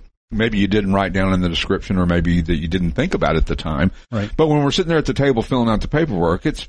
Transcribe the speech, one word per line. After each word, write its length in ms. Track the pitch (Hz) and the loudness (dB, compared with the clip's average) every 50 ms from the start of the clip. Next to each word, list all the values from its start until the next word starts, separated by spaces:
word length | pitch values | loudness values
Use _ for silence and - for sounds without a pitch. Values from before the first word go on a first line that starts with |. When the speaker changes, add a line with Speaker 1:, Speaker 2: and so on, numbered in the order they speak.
| - - _ _ _ _ | -8 -16 _ _ _ _
Speaker 1:
maybe 280 | 113 107 113 120 110 98 | -2 -2 0 0 2 0
you 80 | 101 | 2
didn't 260 | 92 101 107 101 95 | 2 2 0 2 2
write 200 | 98 98 98 90 | 2 2 0 0
down 200 | 87 95 95 95 | 0 0 2 2
in 80 | 92 92 | 2 2
the 80 | 90 87 | 0 0
description 480 | 82 - - - 98 87 - - 98 | -2 -4 -2 -2 -2 -2 -2 -2 0
or 100 | 92 90 | 0 2
maybe 340 | 87 87 87 82 87 85 87 | 2 2 2 2 2 2 2
that 160 | 80 80 80 | 2 0 0
you 100 | 73 85 | -2 -2
didn't 260 | 80 90 92 87 82 | -2 -2 -2 -2 0
think 220 | - - 151 185 - | 0 -2 -2 -2 0
about 220 | - 80 73 80 | 0 0 0 2
at 100 | 80 - | 2 2
the 80 | - 78 | 0 0
time. 380 | - - 82 78 67 - - - - - _ | -4 -4 -4 -2 0 0 -2 -2 -6 -12 _
Speaker 2:
Right. 200 | 120 104 101 104 - | -6 -4 -4 -2 0
Speaker 1:
But 120 | - 160 151 | 0 2 2
when 160 | 151 147 143 | 2 2 2
we're 80 | 139 | 2
sitting 160 | 127 196 180 165 | 0 0 0 0
there 100 | 165 156 | 0 0
at 80 | - | 0
the 80 | 143 117 | 0 -2
table 280 | 135 139 139 127 113 | 0 2 2 2 0
filling 260 | - - 135 123 117 113 | 0 0 -2 0 0 0
out 120 | 110 98 | 0 0
the 60 | - - | -2 -2
paperwork, 560 | - 151 170 151 104 85 85 82 87 - - | 0 0 0 0 0 0 2 0 0 0 -2
it's 220 | 156 - - - | -4 -4 -4 -12